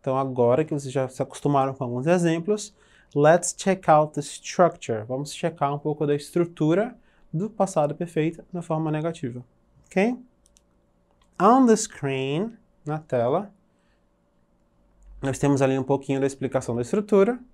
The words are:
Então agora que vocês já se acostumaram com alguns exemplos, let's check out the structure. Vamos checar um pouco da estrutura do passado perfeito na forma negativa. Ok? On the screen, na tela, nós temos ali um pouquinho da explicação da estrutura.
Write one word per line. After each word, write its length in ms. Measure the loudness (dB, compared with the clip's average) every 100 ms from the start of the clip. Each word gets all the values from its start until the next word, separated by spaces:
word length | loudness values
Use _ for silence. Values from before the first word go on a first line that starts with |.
Então 180 | -2 -2
agora 460 | -2 2 2 4
que 100 | 0
vocês 180 | -4 -4
já 160 | -4 -4
se 140 | -4
acostumaram 500 | -8 -4 0 2 0
com 120 | -4
alguns 240 | -6 -4 0
exemplos, 680 | 2 2 0 -2 -4 -4 _ _ _ _
let's 400 | 4 6 6 2 -4
check 320 | -2 -2 4
out 260 | 4 4
the 60 | -4
structure. 840 | -10 -12 -10 2 2 2 -8 -6
Vamos 280 | -4 -8 -8
checar 400 | -6 -6 -2 -4
um 60 | -2
pouco 260 | -6 -4
da 80 | -2
estrutura 880 | -2 -2 -2 -2 0 2 2 0 -8 _ _ _
do 160 | -6 -6
passado 460 | -2 -2 0 -2
perfeito 500 | -2 -6 -2 -2 -4 -12
na 100 | -12
forma 280 | -6 -4 -2
negativa. 540 | -2 -4 -6 -10 -10 -16 _ _ _ _
Ok? 320 | 0 0 -2 -14 _ _ _ _ _ _ _ _ _ _ _
On 260 | 4 6 6
the 100 | 4
screen, 760 | 2 -6 -4 -2 -2 -2 -4 -10 _ _
na 140 | -8 -8
tela, 560 | -4 0 0 0 -4 _ _ _ _ _ _ _ _ _ _ _ _ _ _ _ -20 -8
nós 160 | -6 -2
temos 240 | 0 2
ali 160 | 2 0
um 60 |
pouquinho 340 | 0 -2 0 -2
da 80 | -2
explicação 480 | -2 -4 -4 -4
da 80 | -4
estrutura. 560 | -2 -2 2 4 4 0 -10